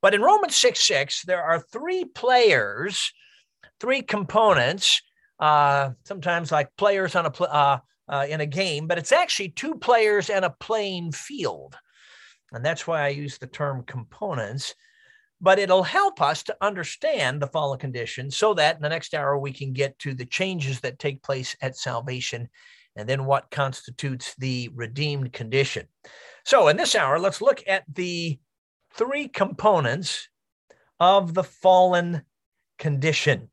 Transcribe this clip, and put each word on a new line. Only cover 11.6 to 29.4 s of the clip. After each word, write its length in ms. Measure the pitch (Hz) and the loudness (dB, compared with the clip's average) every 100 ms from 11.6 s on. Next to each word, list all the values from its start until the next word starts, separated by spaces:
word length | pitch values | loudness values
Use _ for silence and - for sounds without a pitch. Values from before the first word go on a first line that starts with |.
| 67 67 _ _ _ - - _ _ | -14 -20 _ _ _ -20 -20 _ _
And 120 | 117 | -6
that's 220 | 135 160 - | -4 -4 -4
why 160 | 165 | -2
I 40 | 143 | -2
use 300 | 143 143 - | -4 -10 -12
the 80 | 131 | -18
term 380 | - 147 135 123 | -8 -6 -6 -10
components. 880 | 127 117 - 208 143 104 135 - - _ _ _ _ _ _ | -14 -14 -10 -6 -4 -6 -8 -10 -14 _ _ _ _ _ _
But 200 | 180 190 | 4 4
it'll 240 | 196 185 | 6 4
help 400 | 175 - 403 381 | 4 2 2 2
us 200 | 147 156 | 0 0
to 120 | - - | -6 -4
understand 800 | 202 190 160 - 302 277 135 139 | -2 -4 -10 -4 -2 0 0 -2
the 40 | 143 | -4
fallen 320 | 160 147 135 | -2 -4 -4
condition 520 | 139 123 113 - 135 | -6 -8 -8 -8 -8
so 240 | 135 214 | 0 2
that 220 | 190 151 160 | 4 2 2
in 60 | |
the 60 | 151 | -4
next 240 | 165 160 | -4 -6
hour 240 | 156 143 143 | -4 -2 -2
we 160 | 139 | -4
can 220 | 135 139 | -8 -8
get 240 | 131 139 135 | -4 -4 -4
to 160 | 143 | -10
the 100 | 131 | -10
changes 560 | 123 - 190 185 135 127 | -8 -4 -4 -2 -4 -4
that 180 | 127 131 | -8 -6
take 240 | 147 139 | -8 -6
place 320 | - 135 127 - | -2 -2 -4 -8
at 160 | 131 131 | -8 -8
salvation 720 | - 120 131 127 127 120 120 _ _ _ _ - | -8 -6 -6 -8 -8 -8 -12 _ _ _ _ -14
and 120 | 107 | -4
then 180 | 135 135 | -4 0
what 240 | 135 - | -2 -2
constitutes 840 | - 139 127 - 127 143 131 - - | -4 -4 -4 -16 -10 -8 -8 -10 -8
the 320 | 131 127 120 | -6 -4 -6
redeemed 580 | 120 117 127 151 143 127 | -10 -10 -6 -4 -4 -6
condition. 540 | - 113 131 135 - - _ - - - - | -8 -4 0 0 -2 -12 _ -20 -20 -20 -18
So 240 | - 277 175 | 2 6 6
in 80 | 165 | 4
this 180 | - | 2
hour, 240 | 220 143 151 | 2 2 2
let's 240 | 190 - | 0 0
look 200 | 240 - - | 0 0 0
at 180 | 190 - | -4 -4
the 460 | 147 180 175 170 139 _ _ _ _ _ | -8 -6 -4 -4 -6 _ _ _ _ _
three 340 | - 240 277 285 | -4 -4 -2 -6
components 1000 | - | -4